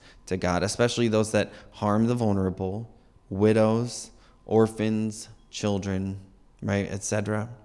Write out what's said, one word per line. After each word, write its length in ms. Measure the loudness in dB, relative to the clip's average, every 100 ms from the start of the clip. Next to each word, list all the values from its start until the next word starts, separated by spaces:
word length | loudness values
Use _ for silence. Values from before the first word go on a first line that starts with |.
| -20 -18 -6
to 100 | -2
God, 260 | 0 0
especially 460 | 0 0 0 2 2
those 240 | 2 2
that 200 | 0 0 -6 -20
harm 340 | -4 0 2 2
the 80 |
vulnerable, 760 | 2 2 2 0 -2 -6 -6 -10 -18 _ _ -10
widows, 840 | 2 4 6 4 2 -2 -8 -14 -20 -20 _ 0
orphans, 840 | 4 4 2 -2 0 -2 -6 -16 -20 -16
children, 680 | -6 -2 -2 -2 -4 -4 -8 -12 -20 _ -10
right, 240 | -4 -2 -2
et 120 | -6
cetera. 460 | -4 -4 -2 -4 -6 -12